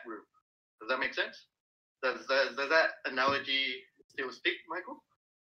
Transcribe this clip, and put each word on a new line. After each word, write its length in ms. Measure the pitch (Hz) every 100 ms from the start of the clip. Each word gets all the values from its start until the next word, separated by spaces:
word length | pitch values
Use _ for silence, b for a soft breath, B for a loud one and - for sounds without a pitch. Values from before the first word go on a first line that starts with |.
| 120
room. 160 | 104 - _ _ _ _ _
Does 80 | 110
that 80 | 127
make 160 | 131
sense? 320 | - - - - _ _ _ _ _
Does, 240 | 127 113 -
does, 300 | 135 131 120
does 120 | 139
that 220 | 160 156 - 139
analogy 720 | 127 135 139 131 135 135 127 - _ _
still 240 | - 127
stick, 220 | - - - -
Michael? 360 | 175 262 277 _ _ _ _ _